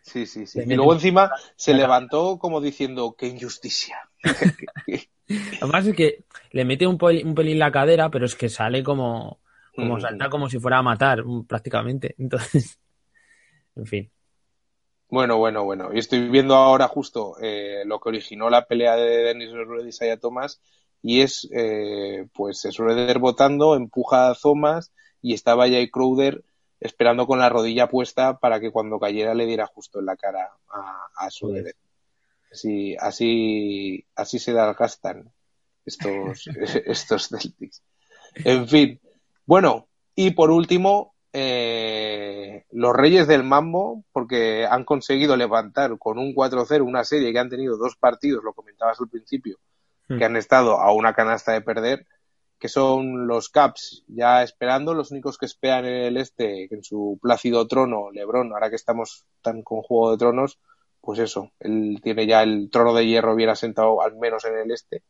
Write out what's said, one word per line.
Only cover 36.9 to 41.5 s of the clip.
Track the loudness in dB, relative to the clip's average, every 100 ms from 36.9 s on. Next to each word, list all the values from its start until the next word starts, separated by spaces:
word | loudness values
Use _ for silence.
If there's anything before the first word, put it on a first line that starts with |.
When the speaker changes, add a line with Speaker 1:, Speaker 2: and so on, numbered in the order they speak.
| -8 -2 -4 -2
Speaker 1:
Celtics. | -10 -12 _ -20 -20 _ _ _ _ -20 -4
En | 0 0 4
fin. | 4 4 0 _ _ _ _ 4
Bueno, | 6 6 2 _ _ _ 0
y | 0
por | 4 6
último, | 6 4 2 2 0 -2 _ _
eh, | -6 -4